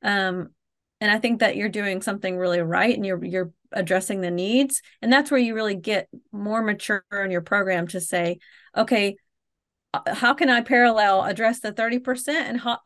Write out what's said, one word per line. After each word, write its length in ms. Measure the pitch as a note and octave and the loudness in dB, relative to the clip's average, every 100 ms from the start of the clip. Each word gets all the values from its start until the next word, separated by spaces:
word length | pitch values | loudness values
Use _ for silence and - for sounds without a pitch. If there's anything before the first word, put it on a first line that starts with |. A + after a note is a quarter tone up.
Um, 480 | G3+ G3+ F#3+ F3+ E3 _ _ _ _ - | -2 0 0 -4 -8 _ _ _ _ -4
and 100 | G#3 | 0
I 80 | A3 | 2
think 220 | A#3+ A3+ | 2 2
that 160 | A3 - | 0 0
you're 140 | G#3 | -4
doing 320 | G#3 G3+ F#3+ | -4 -4 -4
something 340 | G#3+ G3+ F#3+ F3+ | -4 -4 -4 -2
really 240 | F3+ F3 | 0 0
right 340 | E3 F3+ A3+ | 0 2 2
and 120 | G#3+ G3 | 2 -2
you're, 180 | F3+ | -4
you're 280 | - F#3 E3+ _ - | -4 -4 -4 _ -10
addressing 480 | G3+ E3+ F#3+ F#3+ G3 | -6 0 0 -2 -4
the 100 | F3 | -4
needs. 520 | F3 F#3+ B3+ C4+ - - - | -2 0 2 2 -2 -8 -6
And 100 | A#3 | 2
that's 200 | C4 C#4+ | 2 4
where 100 | C4+ | 2
you 140 | A#3 | 2
really 200 | A3 G#3+ | 0 -4
get 360 | G3 G#3+ G#3 - - _ | -4 -2 -2 -4 -16 _
more 320 | G#3 G#3 A3+ | -8 -4 -2
mature 400 | G#3+ G#3 - G3+ - | -2 -4 -2 -4 -4
in 200 | G3+ F#3+ | -6 -2
your 100 | F3 | -2
program 460 | E3 G3+ F#3+ F3+ E3+ | 0 0 2 -2 -2
to 120 | F#3 | -6
say, 400 | E3+ F3+ E3+ F3 _ - _ - | -4 -2 -2 -4 _ -20 _ -2
Okay, 400 | A3 A3 G3+ G3+ _ _ _ _ _ _ - | 2 2 2 -2 _ _ _ _ _ _ -8
uh, 200 | - - | -6 -4
how 200 | - A#3+ | 0 2
can 140 | C#4 C4 | 4 4
I 120 | A#3+ | 2
parallel 640 | A#3 B3 A#3+ A3 G3+ F#3+ | 4 4 6 6 4 4
address 360 | - G#3 A3+ A#3+ | 2 0 0 0
the 120 | G#3+ | -6
thirty 260 | G#3 A3+ B3 | -2 -2 -2
percent? 500 | B3+ B3+ - D#4 - | -2 -4 -2 -2 -2
And 120 | A#3+ | -4
how, 180 | A#3+ A#3 | -4 -4